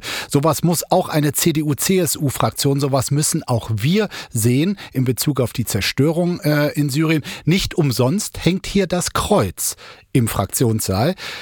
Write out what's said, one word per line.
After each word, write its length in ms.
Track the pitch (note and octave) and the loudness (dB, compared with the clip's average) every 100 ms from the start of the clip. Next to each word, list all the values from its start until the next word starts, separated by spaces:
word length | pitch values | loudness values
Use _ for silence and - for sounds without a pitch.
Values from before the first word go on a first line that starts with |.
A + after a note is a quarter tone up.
| - - - | -2 -8 0
sowas 340 | C#3+ D#3 - | 2 2 2
muss 260 | E3 E3 - | 2 0 2
auch 180 | F3+ E3+ | 0 2
eine 240 | D#3 D3 | 0 2
C 180 | - F3 | 2 2
D 120 | D#3 | 2
U, 100 | D3+ | 0
C-S-U-Fraktion, 1080 | C3+ - F#3+ E3 - C#3+ - A2+ - C#3+ C#3 | 0 2 2 0 0 -2 0 -2 0 0 0
sowas 320 | C#3 C3+ - | 2 0 0
müssen 320 | C#3+ D#3 D#3+ | 0 0 -2
auch 260 | - A#2+ - | -2 -2 -2
wir 340 | G#2+ B2+ G3+ G#3 - - | -2 2 2 0 -4 -8
sehen 500 | A2+ A2+ B2+ F3 G3 - | 0 2 2 2 -2 -4
in 100 | C3+ | -2
Bezug 380 | B2+ A#2+ - C3+ | 0 0 0 0
auf 100 | A#2 | -2
die 140 | - A2 | -2 -2
Zerstörung, 760 | G#2+ - - D3 E3 F3 F3 | -2 0 2 2 2 0 0
äh, 300 | D3+ D3 D3 | 0 2 2
in 200 | D3+ C#3+ | 0 0
Syrien. 340 | C3+ D#3+ D#3+ - - | 2 2 0 -2 -4
Nicht 320 | - F#3 - - | 0 2 0 0
umsonst 680 | C#3+ A2+ B2 G3 - - D#3+ | 0 2 2 0 -4 -8 -6
hängt 200 | F#3+ - | -6 -2
hier 220 | G3 F#3 | -2 0
das 240 | F3+ - | -2 -2
Kreuz 640 | - - G3+ G2 - - - - - _ | -4 0 0 0 -4 -8 -8 -16 -20 _
im 160 | C3+ A2+ | 0 0
Fraktionssaal, 840 | - F#2+ - B2 A2 - F#2+ C#3+ F#3 - - | 0 -2 0 0 0 0 0 0 -2 -8 -12